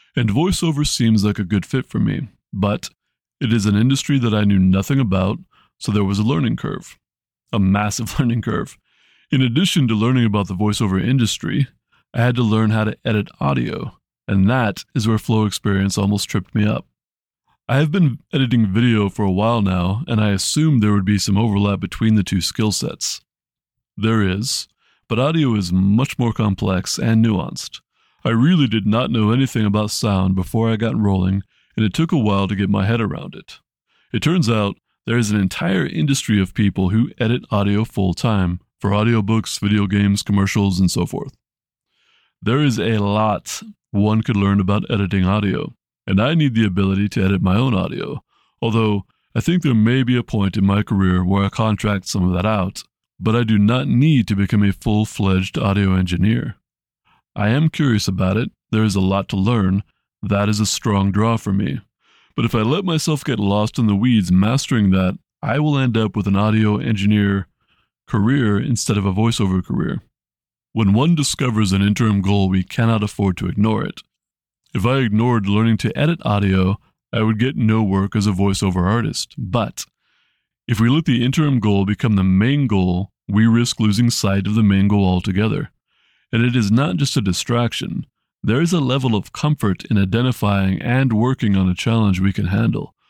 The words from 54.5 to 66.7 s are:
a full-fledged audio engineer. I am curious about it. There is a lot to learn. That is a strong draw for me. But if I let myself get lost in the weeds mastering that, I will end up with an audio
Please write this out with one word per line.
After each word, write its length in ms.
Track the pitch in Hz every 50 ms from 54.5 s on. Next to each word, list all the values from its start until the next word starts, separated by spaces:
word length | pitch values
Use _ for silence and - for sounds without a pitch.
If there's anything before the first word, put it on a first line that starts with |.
| - 101
a 100 | 104 98
full-fledged 840 | 95 - - 117 104 107 107 - - - 104 98 92 92 92 - -
audio 380 | - 117 101 98 101 98 95 92
engineer. 600 | 92 92 87 87 87 92 107 110 - - 117 - _ _ _ _ _ _ _ _ _ _ _ _ _ _ _ -
I 140 | - 104 104
am 220 | 120 143 160 160
curious 360 | - - 151 135 113 101 -
about 300 | - 95 92 98 92 95
it. 140 | 107 127 - _ _ _ -
There 140 | - 110 110
is 100 | 107 95
a 60 | 101
lot 300 | 95 95 95 101 - -
to 60 | -
learn. 460 | 98 95 113 123 113 95 92 95 101 - _ _ _ _ _ _ -
That 280 | - 104 104 101 104 104
is 100 | 107 104
a 60 | 107
strong 440 | 98 - - - 117 101 98 98 98
draw 280 | 92 101 110 117 117 110
for 160 | - 107 98
me. 260 | 101 104 - - - - _ _ _ _ _ _ _ _ _ -
But 80 | - 117
if 100 | 117 -
I 60 | 113
let 240 | 107 113 147 190 185
myself 400 | 185 160 156 - - 156 139 -
get 140 | - 127 101
lost 400 | 101 98 101 104 107 107 - -
in 80 | 120
the 100 | 107 101
weeds 340 | 98 113 127 120 110 92 87
mastering 600 | 90 92 98 107 120 135 - - 139 117 104 95
that, 280 | 92 95 92 92 95 - _ _ _ -
I 160 | - 143 117 147
will 200 | 151 151 147 135
end 180 | 135 127 110
up 200 | 113 110 104 -
with 100 | 107 92
an 100 | 98 95
audio 400 | 98 104 107 107 110 110 107